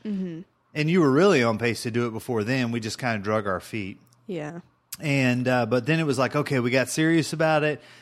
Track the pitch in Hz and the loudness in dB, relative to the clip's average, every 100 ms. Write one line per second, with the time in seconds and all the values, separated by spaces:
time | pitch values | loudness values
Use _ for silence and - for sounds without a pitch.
0 | 214 196 185 160 - _ _ 151 151 185 | -8 -6 -6 -10 -16 _ _ -2 2 4
1 | 147 135 202 151 117 107 120 110 123 117 | 6 6 6 4 2 2 -2 -2 -4 -2
2 | 120 110 - 113 104 131 117 117 107 - | -2 -4 -4 -4 -2 -2 -2 -4 -6 -6
3 | 123 107 101 107 101 90 - 110 98 - | -4 -4 0 -2 0 -4 -6 -8 -8 -12
4 | _ _ - 165 151 170 - _ - - | _ _ -12 -10 -10 -14 -18 _ -20 -8
5 | 151 139 127 123 127 123 113 123 113 160 | -2 2 2 2 2 2 2 0 0 0
6 | 151 127 123 147 139 135 120 127 123 - | 0 0 0 0 0 0 2 0 0 0
7 | 160 165 - 160 160 156 151 147 - - | 2 2 0 0 0 2 0 -4 -10 -20